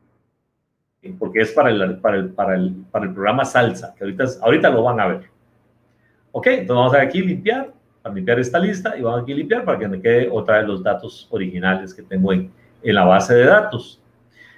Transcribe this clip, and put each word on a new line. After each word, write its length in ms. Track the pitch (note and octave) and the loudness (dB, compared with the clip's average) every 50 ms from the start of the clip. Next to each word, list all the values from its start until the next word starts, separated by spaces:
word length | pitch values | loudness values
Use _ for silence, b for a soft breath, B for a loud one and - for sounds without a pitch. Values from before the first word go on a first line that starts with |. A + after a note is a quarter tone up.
| _ _ _ _ _ _ _ _ _ _ _ _ _ _ _ _ _ _ _ _ - G2 F#2 - | _ _ _ _ _ _ _ _ _ _ _ _ _ _ _ _ _ _ _ _ -20 -18 -12 -10
Porque 220 | A2 F#2 - A2 | -8 -4 0 0
es 120 | A2 - | 0 0
para 180 | - D3+ C#3+ B2 | 2 2 2 4
el, 280 | A2 G2+ F#2+ F#2 F#2 - | 2 2 0 -2 -2 -2
para 180 | - A2+ G2+ | -2 0 0
el, 120 | F#2+ F#2+ F#2 | 0 -2 -4
para 240 | - - G2+ F#2+ F#2+ | -4 -4 -2 0 0
el, 180 | F#2 F#2 F#2 F#2 - - - | 0 -2 -2 -4 -8 -10 -6
para 160 | - A2 G#2 | -6 -4 -4
el 60 | F#2+ | -6
programa 320 | F#2 G2 G2 G#2 A#2 C3+ C3 | -6 -4 -2 0 0 0 0
Salsa, 500 | - - C3 A#2+ A2 F#2+ - - - - | 0 2 2 2 2 0 -4 -12 -16 -14
que 80 | - G2 | -10 -10
ahorita, 200 | G2 F#2+ F#2 C3 C3 - - | -8 -6 -4 -4 -4 -4 0
ahorita 280 | A2+ A#2 C#3+ D#3+ - D#3+ | 2 2 4 4 4 4
lo 120 | C3 A2+ | 4 4
van 180 | A2+ B2 A#2 A2+ | 2 2 0 0
a 60 | G2+ | 0
ver. 160 | F#2 F2+ F#2 - _ _ _ _ _ _ _ _ _ _ _ _ _ _ _ _ _ _ _ _ _ | -2 -2 -4 -10 _ _ _ _ _ _ _ _ _ _ _ _ _ _ _ _ _ _ _ _ _
Ok, 140 | - B2 - B2+ | -6 -2 0 0
entonces 280 | C3 - - G2 B2 | 0 0 0 0 2
vamos 180 | B2 B2 B2+ C#3 | 2 4 4 4
a 60 | C#3+ | 4
aquí 220 | C3+ - - F#3+ | 4 2 0 -2
limpiar, 500 | F#3+ F3+ - C3 - G#3 A#3 C4+ C#4 - - _ _ _ _ _ | -2 -2 -4 -4 -2 -2 -2 -2 -4 -10 -14 _ _ _ _ _
a 80 | - A2+ | -14 -12
limpiar 280 | G2+ F#2+ F#2 G#2+ A#2+ B2 | -10 -6 -2 0 0 0
esta 200 | B2 B2+ - E3+ | 0 0 0 0
lista, 380 | F#3 G#3 G#3 F#3 - G#3+ - | 0 0 -2 -4 -6 -6 -6
y 60 | - | -4
vamos 200 | B2 A2+ A#2+ B2 | -4 -2 -2 -4
aquí 100 | A#2+ B2 | -4 -6
a 40 | C#3 | -6
limpiar 280 | D3 - - G#3+ A#3+ G#3+ | -4 -2 -2 -2 -2 -2
para 140 | F3+ C3+ G#2 | -2 -4 -4
que 100 | A2 G2 | -4 -6
me 120 | F#2+ F#2 | -6 -2
quede 280 | F#2 A#2 A#2 A#2+ B2 A#2+ | 0 2 2 2 2 0
otra 280 | A#2+ A2 F#2+ - G#2+ G#2+ | -2 -4 0 2 2 2
vez 80 | A2 | 2
los 160 | G#2 G2+ F#2 | 0 -4 -4
datos 440 | F#2 G#2 G2+ - - G2 - - - - | -2 -2 -4 -4 -6 -12 -18 -20 -14 -8
originales 640 | A#2 G#2 F#2+ F#2 F2+ F2+ F2+ F#2+ F#2+ F#2+ F#2+ F#2 - | -6 -6 -6 -6 -6 -2 -2 0 -2 -2 -4 -10 -16
que 80 | - | -20
tengo 300 | - - F#2+ F#2+ F#2 F#2+ | -14 -6 -2 0 0 2
en, 180 | F#2+ F2+ F2+ - b b b b b b | 0 0 -2 -6 b b b b b b
en 120 | - A#2 G#2 | -2 0 2
la 100 | G2+ F2+ | 4 6
base 300 | F2+ F#2 G2 G2 - A#2+ | 6 6 4 4 4 4
de 100 | A#2+ B2 | 6 6
datos. 580 | C#3 F#3+ G#3+ G#3+ - - G#2+ - - - _ _ _ _ _ _ _ b b b b b | 6 6 4 4 0 -6 -10 -12 -14 -20 _ _ _ _ _ _ _ b b b b b